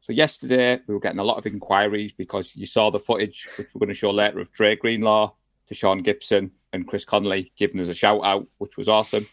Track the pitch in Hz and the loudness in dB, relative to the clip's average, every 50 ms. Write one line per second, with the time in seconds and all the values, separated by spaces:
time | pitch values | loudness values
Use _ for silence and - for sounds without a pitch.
0 | _ - 120 123 151 151 - - - 127 127 127 123 123 123 123 _ - 104 101 | _ -6 0 0 0 0 0 -10 -4 0 2 4 4 2 2 0 _ -6 -6 -4
1 | - 95 82 90 98 107 - - - 107 104 101 90 - 98 98 104 107 101 104 | -4 -4 -4 -2 -2 -2 -2 -2 -4 -8 -10 -10 -4 0 2 2 2 2 0 -4
2 | 104 101 - _ 95 - - 101 92 - _ - 98 90 - 120 107 107 98 104 | -6 -6 -10 _ -14 -6 -6 -6 -6 -6 _ -14 -14 -2 0 2 2 2 2 -2
3 | - - 120 107 107 98 - - - - - - 104 _ _ - 107 98 101 - | -2 -2 -2 -2 -2 -4 -6 -14 -20 -18 -14 -14 -16 _ _ -4 -4 -4 -2 -2
4 | - 101 101 101 104 104 101 95 95 - _ - 110 104 110 104 - 117 117 110 | -2 0 2 2 2 0 0 -4 -10 -12 _ 2 2 2 2 2 0 -2 0 2
5 | 110 110 107 107 107 104 _ _ _ _ _ _ _ _ - - - 98 98 98 | 2 4 4 4 2 0 _ _ _ _ _ _ _ _ -12 0 2 2 2 2
6 | 90 104 101 - - - 110 101 98 95 _ _ _ _ - 95 87 - - 101 | 0 -2 -2 -2 0 2 2 2 2 0 _ _ _ _ -8 -8 -8 -6 -6 -8
7 | - - - 104 101 101 95 98 90 - _ _ 104 101 - 92 90 85 87 - | -4 0 0 0 0 0 -2 -2 -4 -8 _ _ -2 -2 -2 -4 -6 -4 -4 2
8 | - 104 107 104 - 98 98 101 - _ _ _ 101 - _ - 101 101 107 107 | 2 2 2 4 2 2 0 0 -2 _ _ _ -12 -12 _ -8 0 2 2 2
9 | 110 - - 107 104 - | 2 0 -2 -4 -4 -4